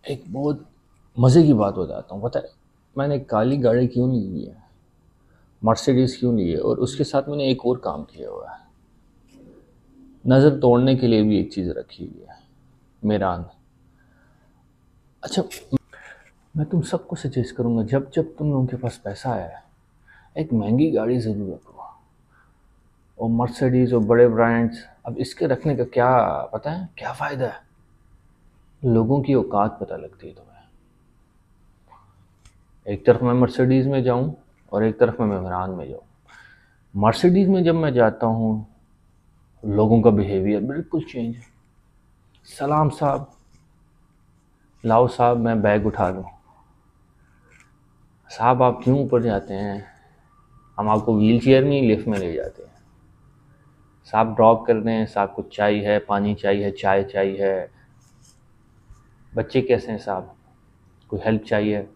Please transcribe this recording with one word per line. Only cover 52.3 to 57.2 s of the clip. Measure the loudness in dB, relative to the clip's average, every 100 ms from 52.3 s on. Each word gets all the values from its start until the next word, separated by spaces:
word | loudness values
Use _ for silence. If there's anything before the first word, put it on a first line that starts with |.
जाते | -6 -10 -14
हैं", | -20 _ _ _ _ _ _ _ _ _ _ _ _ _ -4
"साहब, | 0 0
drop | 4 6 6 2
कर | 0
दें", | 0 -2 -2
"साहब, | -2 -4
कुछ | -4 -12 -2
चाय | 0 0
है, | 0 -2
पानी | 0 -2 0
चाहिए, | -2 -2 0 -2
चाय | -4 0 0
चाहिए, | 0 -2